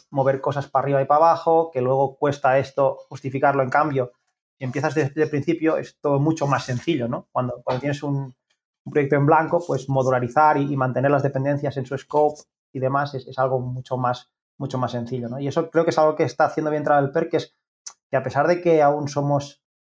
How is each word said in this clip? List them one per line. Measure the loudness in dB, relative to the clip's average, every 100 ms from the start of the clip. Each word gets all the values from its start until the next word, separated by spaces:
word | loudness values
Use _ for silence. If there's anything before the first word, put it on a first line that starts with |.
| _
mover | 0 0 0
cosas | -2 -4 -2
para | -2
arriba | 2 0
y | 2
para | 4 4
abajo, | 4 2 2 2
que | -2
luego | 0 2 0 0
cuesta | -2 0 2 2
esto | 0 0 0 0 -10
justificarlo. | -12 -8 0 2 2
En | 2
cambio, | 2 2 0 -4 _ _ _ _ -12
si |
empiezas | -8 -4 -2
desde | -2 -2 0
el | -2
principio, | -2 -2 0 0 0
es | -4 _
todo | -2 0
mucho | 2 0 0
más | -2
sencillo, | -2 -6 -2 -2 -2
¿no? | -6 -6
Cuando, | -4 -4 -6
cuando | -6 -4
tienes | -4 -4
un, | -4 -4 -6 -14 _ _ _ _
un | -4
proyecto | -2 2 2
en | 4
blanco, | 4 2 -2 -2
pues | -6 -2
modularizar | 0 2 0 0 4 4 4
y, | 0
y | 0
mantener | -2 0 2
las | 2
dependencias | 0 -2 -2 -2 -4 -6
en | -8
su | -8
scope | -4 0 0 -2 -18 _ _
y | -4
demás | -2 -2 -4
es, | -8 -10
es | -2
algo | -2 0
mucho | -4 -8 -6 -2
más, | -2 -4 -10 _ _ -10
mucho | -6 -4
más | -4
sencillo, | -4 -6 -6 -6
¿no? | -6
Y | -4
eso | -4 -2
creo | 0
que | 2
es | 2
algo | 2 2
que |
está | -2 0
haciendo | 0 0 -2
bien | -2
Travel | 2 2 2
Perk, | -2 -2
que | -2
es | -4 _ _ _ -20 -20 -4
que | -4
a |
pesar | -2 0 2
de | 2
que | 4 4
aún | 4 2 -2
somos | -2 0 0 -2 -14 _ _